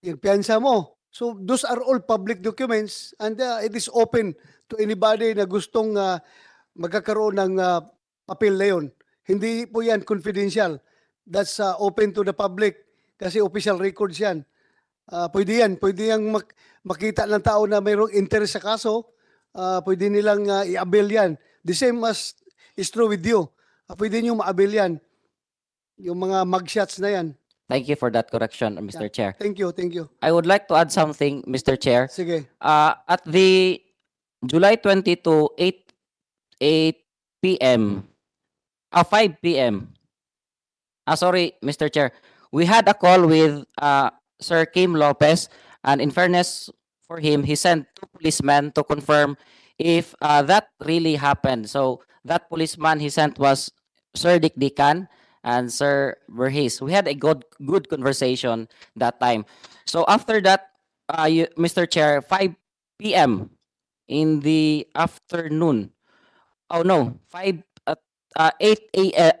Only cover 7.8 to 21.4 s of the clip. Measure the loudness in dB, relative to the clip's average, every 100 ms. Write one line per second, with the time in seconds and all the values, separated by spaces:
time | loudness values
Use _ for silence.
7.8 | -6 _ _ _ -18 -2 0 0 0 0
8.8 | -4 _ _ _ -4 -2 -2 -4 -6 -4
9.8 | -2 -2 -2 -6 -4 -4 -2 0 -2 -4
10.8 | _ _ _ _ _ -4 -4 -4 -4 -2
11.8 | -4 0 -2 0 -4 -2 -6 -2 -2 -4
12.8 | _ _ _ _ -6 -2 -2 -2 -2 -2
13.8 | -2 -4 -6 -4 -4 -4 -10 _ _ _
14.8 | _ _ _ -8 -4 -2 0 2 2 2
15.8 | -2 -2 -2 -2 -2 -4 -6 _ _ _
16.8 | -12 -6 -4 -4 -2 0 0 0 2 0
17.8 | 0 0 0 0 0 -2 -2 -6 -6 -4
18.8 | -2 -4 -6 _ _ _ _ -8 -4 -4
19.8 | -2 -2 0 0 2 0 0 -2 -2 -6
20.8 | 0 2 2 2 0 -2